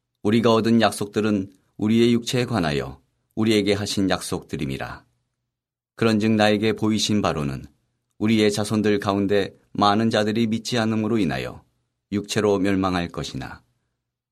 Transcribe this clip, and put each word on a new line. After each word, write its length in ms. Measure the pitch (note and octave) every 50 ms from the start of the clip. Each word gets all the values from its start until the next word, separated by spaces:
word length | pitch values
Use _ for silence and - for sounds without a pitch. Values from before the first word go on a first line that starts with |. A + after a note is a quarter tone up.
| _ _ _ _
우리가 320 | - G#2 A2 A#2+ A2 A#2 A2+
얻은 260 | A2 G#2 A2+ A#2 A#2
약속들은 680 | A2 G2+ - - G#2 G2+ - A2+ G#2 A2 G#2 G2 F#2+ - - _ _ _ _ -
우리의 360 | G#2 G#2+ A2+ A2+ A#2 A#2+ A#2
육체에 320 | A#2 A#2 - - B2 A#2+
관하여 560 | A#2+ A#2+ G#2 E2+ D2+ D2 C#2 B1+ C2+ C2+ - _ _ _ _ _ _ _
우리에게 400 | - A2 A2+ A2 G#2+ G2 G2+ G2+
하신 380 | G2 G#2 G2 - G#2+ G2 F#2
약속들임이라. 920 | F2+ E2+ - - F#2+ F2 - - - C#2 D#2 C2+ C2+ A#1+ A#1+ - - - - _ _ _ _ _ _ _ _ _ _ _ _ _ _ _ _ _ _
그런즉 380 | - A2+ A2+ A2 G#2 G#2+ A2 A2
나에게 400 | G#2+ G#2 G#2+ G#2+ G2+ G#2+ A2 G#2+
보이신 500 | - A2 G#2+ A2 G#2 - - G#2+ G#2 G2+
바로는 420 | F2+ D#2 D#2 D2 C#2 C2+ C2 D2 - _ _ _ _ _ _ _ _ _ -
우리의 320 | G2+ G#2+ A2+ A2 G#2+ G#2
자손들 480 | G#2 G#2+ G#2 - A2+ G#2+ G2+ G#2+ G#2 G2+
가운데 580 | G2+ G#2 G2 G2+ G2+ F#2+ G2+ G2+ - - - _ _ _
많은 400 | - - G2+ G2+ G2+ G#2+ A2+ A2+
자들이 340 | A2+ G#2+ G#2+ G#2+ G#2+ A#2 A#2
믿지 320 | A2 A2+ A2+ - - B2+ A#2+
않음으로 400 | A2 A2 A2 A2 G#2+ G#2+ A#2 A2+
인하여 460 | F#2+ D2+ C2 C2 B1 A#1+ - - - _ _ _ _ _ _ _ _ _
육체로 480 | G2 G2+ G2+ - - A2 G#2 G#2 G2+ F#2+
멸망할 480 | F#2 G2+ G2 F#2+ F#2+ F#2 F#2 F2 E2+ E2
것이나, 560 | - E2 C#2+ - - C2+ B1 - - - _ _ _ _ _ _ _ _ _ _ _ _ _ _